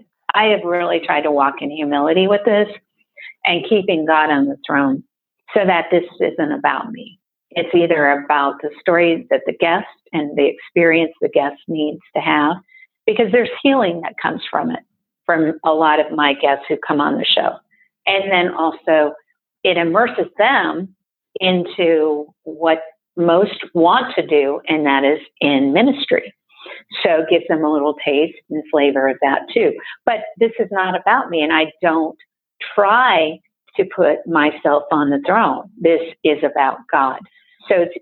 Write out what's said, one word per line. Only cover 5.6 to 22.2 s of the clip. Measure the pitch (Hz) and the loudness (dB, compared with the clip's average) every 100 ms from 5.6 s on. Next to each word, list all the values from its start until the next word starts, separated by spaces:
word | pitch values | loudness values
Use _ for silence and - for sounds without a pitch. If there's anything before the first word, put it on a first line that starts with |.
| 190 | 2
that | 170 - | 0 2
this | 175 175 - | 0 0 -4
isn't | 175 160 151 | -4 -2 -4
about | 143 143 135 - | -2 -2 -2 -6
me. | - - _ _ _ _ | -14 -16 _ _ _ _
It's | 175 165 175 | -8 0 2
either | 170 160 143 143 | 2 2 2 0
about | 143 147 139 - | 0 0 0 -4
the | 147 - | -10 -6
story | - 170 170 165 - | 0 2 2 0 0
that | 135 - | -2 -2
the | |
guest | - 170 180 - - _ | -6 -2 -2 -4 -16 _
and | 165 147 143 | -6 -4 0
the | 143 | -2
experience | - - 175 170 165 160 - | -2 -4 0 2 2 0 -2
the | - | -2
guest | 151 143 143 - | 0 -2 -6 -8
needs | 156 151 - _ 151 | -4 -4 -6 _ -6
to | |
have, | 156 151 147 185 _ - - _ - | -2 0 0 -2 _ -20 -20 _ -4
because | 214 220 | 0 2
there's | 240 220 - | 2 0 0
healing | 277 269 196 170 | 2 2 0 -2
that | 165 - | -8 -6
comes | 160 160 - | -6 -6 -6
from | - - | -4 -4
it, | - _ _ _ _ - | -6 _ _ _ _ -2
from | 165 156 - 160 | 0 0 0 0
a | |
lot | 156 160 151 | 2 4 2
of | 151 156 | 0 0
my | 147 | 0
guests | 139 147 139 - | 2 0 0 -2
who | 151 - | -6 -2
come | 151 | 0
on | 147 - | 0 -2
the | - | 0
show. | - - - _ _ _ _ - | 0 0 -4 _ _ _ _ -2
And | 196 196 | -2 0
then | 180 180 | 0 0
also | - 160 - - 156 147 143 _ _ _ _ | -2 -4 -4 0 2 2 -2 _ _ _ _
it | 185 170 | -2 0
immerses | 170 185 240 240 170 - | 0 2 0 -2 -6 0
them | 226 269 165 165 190 _ _ _ _ - | 0 2 -2 -4 -8 _ _ _ _ -4
into | 185 180 175 - 170 160 156 147 | 0 0 -2 -2 2 2 2 -2